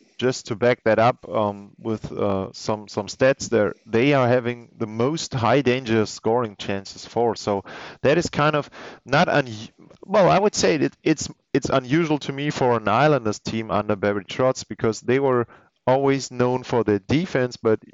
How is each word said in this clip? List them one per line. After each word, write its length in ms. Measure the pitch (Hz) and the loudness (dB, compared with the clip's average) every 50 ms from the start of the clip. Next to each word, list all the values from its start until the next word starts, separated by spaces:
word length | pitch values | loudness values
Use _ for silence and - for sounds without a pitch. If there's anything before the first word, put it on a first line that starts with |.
| _ _ _ | _ _ _
Just 300 | - 120 127 131 - - | -2 -2 -2 -2 -2 -6
to 80 | - 120 | -8 -4
back 280 | 95 120 123 123 - - | 0 2 2 2 2 2
that 160 | 113 107 104 | 2 4 4
up, 300 | 110 123 127 - - - | 4 4 2 0 -4 -6
um, 420 | 95 113 107 104 101 101 101 101 - | -2 -2 0 -2 -2 -6 -12 -18 -18
with, 340 | - - 113 110 104 - - | -10 -6 -6 -6 -6 -6 -8
uh, 380 | - - 104 101 98 95 95 - | -6 -2 -2 0 0 -2 -4 -6
some, 380 | - - - - 110 107 104 101 | -10 -8 -6 -6 -6 -6 -8 -8
some 180 | - 110 98 | -8 -8 -6
stats 400 | 95 - - 135 131 135 - - | -6 -2 2 2 2 2 0 -2
there, 260 | - 120 107 104 95 - - _ | -2 0 2 2 0 -2 -6 _
they 280 | 113 107 113 127 143 147 | -4 0 0 2 2 2
are 140 | 139 127 | 2 2
having 420 | 117 123 127 117 120 120 120 120 - _ | 2 2 2 0 -2 -6 -8 -12 -16 _
the 100 | - 117 | -10 -8
most 460 | 107 110 113 117 139 160 160 - - - | -6 -4 -2 -2 -2 -2 -4 -6 -6 -4
high 280 | 131 110 107 120 147 | -2 0 2 2 2
danger 440 | 135 123 123 131 135 113 113 113 107 | 2 2 0 0 0 0 0 0 0
scoring 520 | 98 - - - 110 113 123 123 107 98 | 0 -4 -4 -2 0 0 0 -2 -4 -8
chances 480 | - - - 101 98 98 - - - - | -10 -8 -6 -6 -6 -8 -12 -16 -18 -16
for. 320 | - - 113 120 117 98 | -8 -2 -2 0 0 -2
So 260 | - - 107 101 98 - - - - - - - - | -2 -2 -2 -2 -2 -4 -8 -14 -16 -16 -18 -8 -2
that 160 | - 123 147 | 0 2 2
is 120 | 175 165 - | 2 0 -2
kind 280 | - - 147 151 151 | -2 0 0 0 0
of 120 | 147 139 - - - - - - - _ | -2 -4 -6 -10 -18 -18 -18 -20 -20 _
not 240 | 117 131 147 180 175 | -2 0 2 2 2
un-, 240 | - 147 139 123 110 107 113 - _ _ - - - _ - | 2 0 0 -2 -6 -12 -14 -16 _ _ -20 -20 -20 _ -8
well, 240 | 185 190 214 185 156 | 0 2 4 4 6
I 80 | 156 | 4
would 180 | 180 202 208 - | 4 2 2 0
say 200 | - - 190 175 | 0 2 2 2
that 200 | 147 135 143 - _ - | 2 0 -2 -2 _ 0
it's, 260 | 151 160 - - - 147 _ _ _ - | 0 0 0 -2 -8 -12 _ _ _ -4
it's 160 | 143 - - | -2 -2 0
unusual 500 | - 135 127 120 139 165 175 151 156 139 | 0 -2 0 0 0 0 2 2 0 -2
to 140 | - - 139 | -4 -6 -6
me 160 | 139 143 147 | -4 -4 -4
for 260 | 139 - 139 123 120 | -2 0 2 2 2
an 140 | 113 107 101 | 0 0 0
Islanders 500 | 101 120 143 156 151 131 113 107 104 - | 2 4 4 4 2 2 0 -2 -4 -4
team 320 | - - 110 110 113 107 | -6 -6 -6 -4 -4 -2
under 240 | 87 104 104 107 107 | -2 -2 0 0 -2
Barry 300 | 98 98 104 101 104 92 | 0 0 0 0 -2 -4
Trotz 420 | - - - 131 131 127 - - | -6 -2 0 0 0 0 -2 -6
because 320 | - 110 - - 113 107 - | -12 -6 -2 -2 -2 -2 -2
they 200 | - - 123 135 | 0 0 2 2
were 280 | 139 135 127 120 117 - - - _ _ _ _ _ | 2 2 2 2 0 -2 -8 -18 _ _ _ _ _
always 440 | - 127 135 139 139 139 139 123 - | 2 2 4 4 2 2 0 -2 -4
known 320 | 127 123 123 123 127 127 123 | -2 0 0 0 0 -2 -2
for 200 | - - 120 107 | -2 0 0 2
their 160 | 107 104 101 | 2 2 0
defense. 560 | - - - 151 180 - - 143 127 123 117 | 2 0 0 0 0 0 0 0 0 -2 -2
But 240 | - - 113 110 107 - - | -2 0 2 2 0 -2 -6